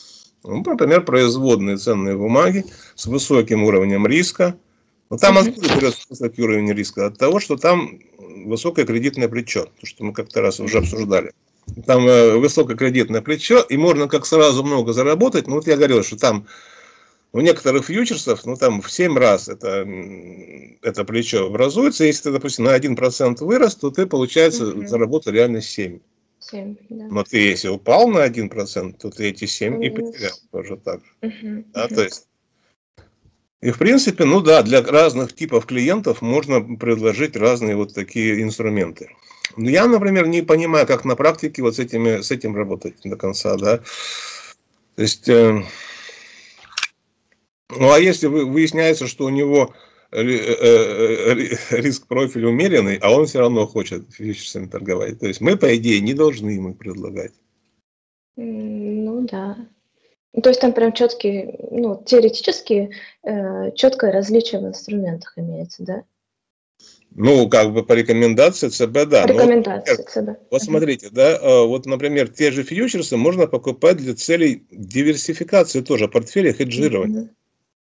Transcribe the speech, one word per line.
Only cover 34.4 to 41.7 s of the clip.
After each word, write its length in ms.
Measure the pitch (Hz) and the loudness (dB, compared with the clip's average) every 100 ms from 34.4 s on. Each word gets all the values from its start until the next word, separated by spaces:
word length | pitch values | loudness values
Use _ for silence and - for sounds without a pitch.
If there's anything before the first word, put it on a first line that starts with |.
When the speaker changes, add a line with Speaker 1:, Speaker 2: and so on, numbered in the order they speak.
Speaker 1:
да, 200 | 156 156 | 6 6
для 200 | 110 127 | 6 4
разных 520 | - 147 160 123 120 | 4 4 4 2 -6
типов 320 | - 160 117 - | -8 -4 -2 -2
клиентов 560 | 127 131 208 202 110 | -2 0 0 -2 -4
можно 380 | 117 139 143 127 110 113 | -2 -2 0 -2 -2 -6
предложить 580 | 117 110 110 107 151 117 | -2 0 0 -2 -4 0
разные 400 | 113 123 110 104 | 0 0 0 -2
вот 180 | 104 | -4
такие 480 | - 95 117 110 104 | -8 -10 -4 -2 -2
инструменты. 680 | 110 107 110 107 85 82 - _ _ _ - - | -4 -4 -4 -2 -4 -8 -20 _ _ _ -14 -6
Но 140 | 120 | 0
я, 160 | 160 240 | 2 4
например, 380 | 226 196 190 165 | 2 2 0 0
не 140 | 170 | 0
понимаю, 440 | 165 160 165 156 131 | 2 2 2 2 2
как 180 | 127 | 0
на 120 | 135 123 | -2 0
практике 460 | 147 156 151 143 | 0 0 -4 -4
вот 140 | 120 | -2